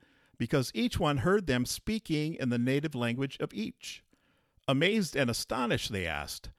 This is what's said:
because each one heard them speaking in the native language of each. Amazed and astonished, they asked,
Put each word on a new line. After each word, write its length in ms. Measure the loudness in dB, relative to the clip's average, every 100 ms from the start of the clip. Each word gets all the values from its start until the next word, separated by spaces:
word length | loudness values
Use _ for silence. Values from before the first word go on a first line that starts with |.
| _ _ _ -6
because 340 | 0 2 0
each 260 | 0 0 2
one 160 | 2 2
heard 300 | 4 2 4
them 180 | 0
speaking 720 | 0 -4 -4 -4 -2 -2 0
in 160 | -2 0
the 80 | 2
native 360 | 2 2 0
language 440 | -2 -2 0 -4 -4
of 140 | -6
each. 500 | -4 -6 -8 -14 -14 _ _ _ _ _ _ 0
Amazed 480 | 4 4 2 0 0
and 140 | 0
astonished, 640 | 0 -2 -2 0 0 0
they 140 | -4 -2
asked, 440 | -2 -6 -10 -14